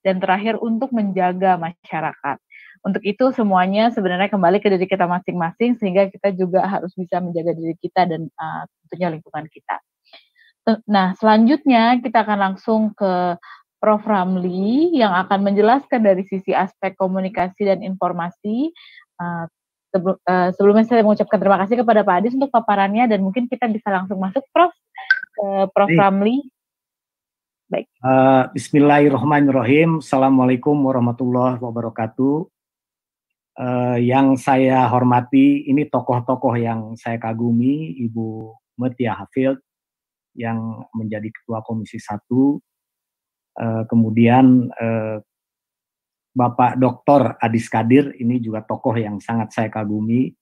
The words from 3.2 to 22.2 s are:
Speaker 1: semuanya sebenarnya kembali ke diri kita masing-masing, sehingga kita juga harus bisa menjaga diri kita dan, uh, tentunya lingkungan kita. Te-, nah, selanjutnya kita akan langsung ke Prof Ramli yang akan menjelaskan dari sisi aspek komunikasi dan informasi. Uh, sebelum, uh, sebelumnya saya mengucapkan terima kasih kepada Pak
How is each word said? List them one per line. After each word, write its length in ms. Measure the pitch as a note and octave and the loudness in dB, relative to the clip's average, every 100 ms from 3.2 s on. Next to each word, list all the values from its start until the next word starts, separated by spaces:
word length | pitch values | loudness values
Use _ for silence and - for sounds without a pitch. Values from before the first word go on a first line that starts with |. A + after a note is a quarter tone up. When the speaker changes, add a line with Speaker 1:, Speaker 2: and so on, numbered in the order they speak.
| C4 B3+ | -2 0
Speaker 1:
semuanya 560 | G#3 F#3 F#3 G3 A#3 | 2 2 2 2 0
sebenarnya 380 | A#3+ F#3 F3+ G3+ | 0 -2 -2 -2
kembali 260 | G3+ E3+ G3 | 2 2 2
ke 140 | G3+ | 2
diri 160 | F#3 F#3 | 0 0
kita 160 | F#3+ F3 | 0 0
masing-masing, 720 | F3+ F#3 F3 E3+ - A#3 A#3 | -2 -4 -6 -6 -2 -2 0
sehingga 300 | G3+ F#3 G3 | 0 0 0
kita 240 | - G3+ | -2 -4
juga 340 | F#3 F#3 F3+ F3+ | -2 -2 0 0
harus 300 | G3 F#3 F#3 | -4 -8 -10
bisa 240 | F3+ F3+ | -6 -6
menjaga 340 | F3+ E3+ E3+ | -4 -4 -4
diri 220 | D#3+ E3 E3 | -4 -8 -8
kita 300 | F3 - F3+ | -4 -2 -2
dan, 160 | D#3+ D#3+ - | -2 -8 -10
uh, 240 | D#3+ D#3+ D#3+ _ _ | -10 -10 -12 _ _
tentunya 260 | E3+ F3+ | -6 -6
lingkungan 320 | D#3+ - D#3 D#3 | -6 -12 -14 -14
kita. 320 | C#3+ - - _ _ _ - _ _ _ _ | -20 -12 -12 _ _ _ -20 _ _ _ _
Te-, 180 | - A3 - | -4 -4 0
nah, 240 | G3+ F#3 F#3 | 2 2 2
selanjutnya 800 | A3 G#3+ A3+ D4 C#4 A#3 A3+ B3 | 4 6 6 4 4 4 4 2
kita 240 | B3 A3+ | 0 0
akan 160 | G#3 G#3 | 0 0
langsung 560 | F#3+ F#3+ - A3 G#3+ G#3 | -2 -4 -2 0 0 -2
ke 400 | G3 F3+ F3+ F3 - - _ _ | -2 0 -2 -4 -10 -20 _ _
Prof 180 | G#3 G#3+ G#3+ | 0 0 0
Ramli 880 | G3+ F#3 F#3 F3+ F3+ G3+ B3+ F4 D#4 | -2 0 -2 -4 -2 -2 0 2 2
yang 160 | G#3+ | 2
akan 320 | F3+ F#3+ G3 | 2 0 0
menjelaskan 580 | G3 G3+ G#3+ C4+ - B3+ G#3+ | 0 2 4 2 0 0 2
dari 160 | F#3 | 2
sisi 320 | F#3+ F#3+ - - | -2 -6 -2 -2
aspek 400 | F#3 _ F#3+ - | -2 _ -10 -4
komunikasi 720 | F#3+ F#3+ F#3+ A3 F3+ - G3+ | -4 -2 -4 -4 -6 -4 -2
dan 160 | F#3 | -2
informasi. 880 | F#3 F#3+ F3 F3 F3 - G#3 A3+ D#4 - - - _ _ | -4 -4 -4 -4 -8 -8 -6 -4 -6 -8 -20 -20 _ _
Uh, 260 | F3 E3+ E3 _ _ _ _ | -8 -8 -10 _ _ _ _
sebelum, 240 | F#3+ F3+ F#3 | -4 -2 -4
uh, 260 | - F#3 F3+ F3+ | -2 0 0 2
sebelumnya 320 | G3 G#3 A3+ | 4 4 4
saya 160 | A#3+ | 2
mengucapkan 320 | G#3+ G#3 G#3 G#3+ | 2 2 0 0
terima 240 | F#3+ F#3+ | 2 0
kasih 240 | G3 A#3 | 0 0
kepada 180 | A#3+ G#3+ G3 | 2 2 2
Pak 80 | F3+ | 0